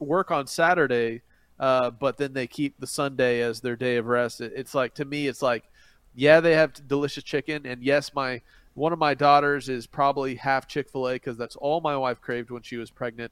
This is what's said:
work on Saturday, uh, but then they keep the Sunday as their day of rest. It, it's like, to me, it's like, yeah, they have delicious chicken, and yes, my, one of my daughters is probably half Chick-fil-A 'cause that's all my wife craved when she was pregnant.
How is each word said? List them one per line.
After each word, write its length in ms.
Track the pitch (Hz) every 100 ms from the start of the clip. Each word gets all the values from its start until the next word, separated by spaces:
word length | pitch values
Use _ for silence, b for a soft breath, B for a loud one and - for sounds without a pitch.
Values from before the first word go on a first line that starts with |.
work 300 | 147 175 185
on 160 | 160 135
Saturday, 720 | - 165 175 139 120 117 117 - _ _ _
uh, 300 | 131 131 123
but 260 | 120 139 117
then 160 | 143
they 140 | 135 120
keep 340 | - 143 -
the 60 | 120
Sunday 540 | - 139 131 127 120
as 180 | 120 110
their 160 | 127 117
day 200 | 127 120
of 100 | 113
rest. 340 | 120 120 -
It, 140 | 117 120
it's 180 | 123
like, 200 | 143 123
to 100 | -
me, 220 | 139 147 143
it's 160 | 117
like, 220 | 135 117 - b b b _
yeah, 260 | 123 143 160
they 140 | 165
have 180 | 156 156 - 139
delicious 340 | 143 143 143
chicken, 440 | - 147 135 151 135
and 160 | 123
yes, 320 | 123 143 143
my, 260 | 143 131 123 b b b
one 200 | - 156
of 40 | 165
my 140 | 151
daughters 560 | 135 147 143 143 143 127
is 180 | 127 -
probably 480 | - 139 139 135 120
half 300 | 135 135 -
Chick-fil-A 520 | 147 135 135 127 127
'cause 180 | 139 117
that's 200 | 117 -
all 260 | 143 165
my 120 | 160
wife 280 | 143 127 120
craved 280 | - 120 117
when 120 | 120
she 160 | - 120
was 120 | 113
pregnant. 400 | - 123 117 117